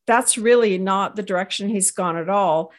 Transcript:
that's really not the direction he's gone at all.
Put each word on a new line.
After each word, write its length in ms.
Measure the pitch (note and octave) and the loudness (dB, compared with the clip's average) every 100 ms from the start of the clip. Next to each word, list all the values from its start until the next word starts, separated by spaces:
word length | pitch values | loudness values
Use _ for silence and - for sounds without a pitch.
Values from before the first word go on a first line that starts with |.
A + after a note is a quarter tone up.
| - | 0
that's 300 | A3+ B3 - | 0 2 0
really 420 | A3 A#3+ A3 F#3 | 4 4 4 0
not 360 | F#3+ F#3+ F#3+ | 0 0 -2
the 80 | G#3+ | -6
direction 460 | G3 F3+ F#3+ - G3+ | -4 -4 -4 -6 -4
he's 240 | A3 F#3+ | -2 -2
gone 240 | - F3+ E3 | -2 -4 -4
at 120 | E3 | -2
all. 440 | G3+ F#3+ D#3+ F3 | 0 2 0 -2